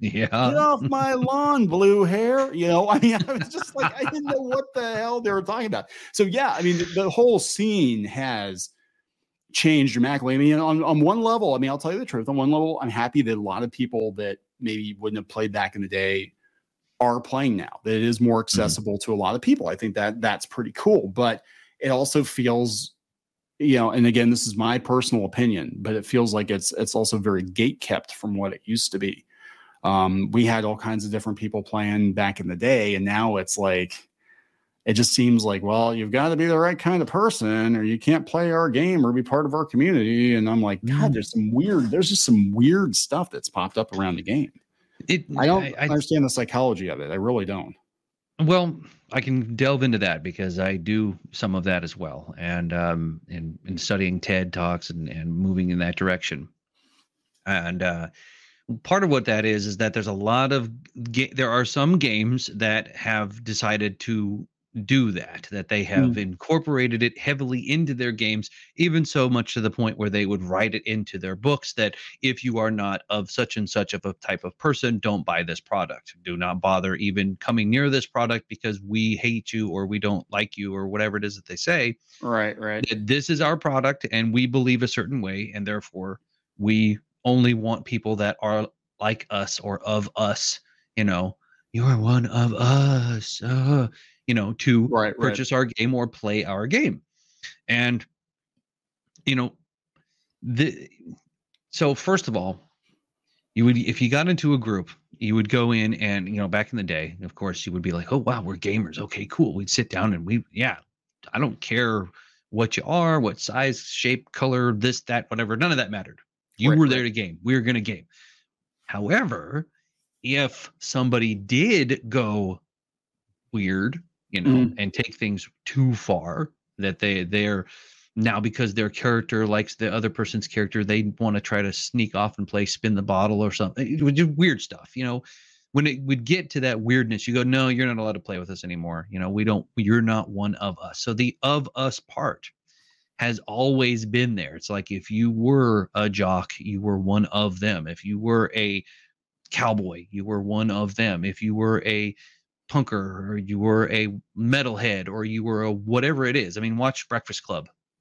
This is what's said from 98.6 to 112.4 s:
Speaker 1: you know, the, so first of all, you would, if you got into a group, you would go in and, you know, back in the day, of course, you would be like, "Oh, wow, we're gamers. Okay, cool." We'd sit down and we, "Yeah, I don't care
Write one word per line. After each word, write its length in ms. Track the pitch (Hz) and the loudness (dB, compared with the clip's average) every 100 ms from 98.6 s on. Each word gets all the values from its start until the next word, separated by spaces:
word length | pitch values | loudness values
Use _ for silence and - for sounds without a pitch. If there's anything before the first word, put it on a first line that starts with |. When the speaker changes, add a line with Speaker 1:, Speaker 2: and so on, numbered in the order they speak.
| _ _ _ _ _ _ - | _ _ _ _ _ _ -2
Speaker 1:
you 100 | 127 | 0
know, 180 | 123 - _ _ _ _ _ _ _ _ | -2 -8 _ _ _ _ _ _ _ _
the, 440 | - 120 156 - - _ 85 - _ _ _ _ _ | -4 0 0 -2 -14 _ -20 -20 _ _ _ _ _
so 220 | - 147 139 | 0 0 2
first 320 | - 185 175 | 0 0 0
of 100 | 110 | -4
all, 320 | 92 92 _ _ _ _ _ _ _ _ _ 110 | -4 -8 _ _ _ _ _ _ _ _ _ 2
you 100 | 120 | 4
would, 100 | 120 | 4
if 240 | 110 117 | 0 0
you 60 | 123 | 2
got 200 | 143 170 | 2 2
into 240 | 175 147 | 2 2
a 40 | 139 | 2
group, 320 | 110 98 85 - _ - | 2 -2 -4 -12 _ -6
you 180 | 107 110 | 0 2
would 140 | 104 | 4
go 220 | 123 120 | 2 4
in 240 | 117 107 107 | 2 2 0
and, 340 | 104 101 92 | -2 -2 -4
you 60 | 104 | -4
know, 120 | 98 | -2
back 240 | 104 107 | -2 -2
in 60 | 117 | -4
the 60 | |
day, 340 | 92 78 78 90 | -4 -4 -6 -10
of 120 | 92 - | -14 -8
course, 300 | 95 87 - | -8 -6 -6
you 60 | |
would 80 | 87 | -6
be 100 | 87 | -4
like, 200 | 85 85 | -4 -2
"Oh, 40 | 135 | -2
wow, 240 | 120 123 | 0 -4
we're 140 | 87 92 | -4 -6
gamers. 420 | 101 110 87 76 | -4 -2 -4 -6
Okay, 260 | 107 104 - | -10 -10 -4
cool." 280 | - 131 87 | 0 0 0
We'd 140 | 98 | -4
sit 200 | - 113 | -2 -2
down 240 | 92 107 | -2 -2
and 120 | 87 85 | -2 -2
we, 180 | 117 - | -4 -4
"Yeah, 240 | 107 127 95 _ _ _ _ - | -4 -4 -6 _ _ _ _ -8
I 60 | 113 | -4
don't 200 | 139 - | -4 -6
care 460 | - 113 120 110 92 - - _ | -4 -2 0 -2 -4 -14 -20 _